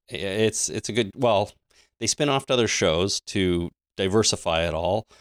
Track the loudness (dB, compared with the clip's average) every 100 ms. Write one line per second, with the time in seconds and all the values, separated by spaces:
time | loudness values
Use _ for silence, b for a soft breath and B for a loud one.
0 | -14 -8 -4 0 0 0 -6 -6 -4 -2
1 | -2 0 2 2 0 -8 _ b b -8
2 | -4 0 0 0 0 0 2 2 2 2
3 | 0 -4 -4 0 2 0 -2 _ _ -4
4 | 0 2 2 0 -2 0 0 -2 -2 -2
5 | -6 b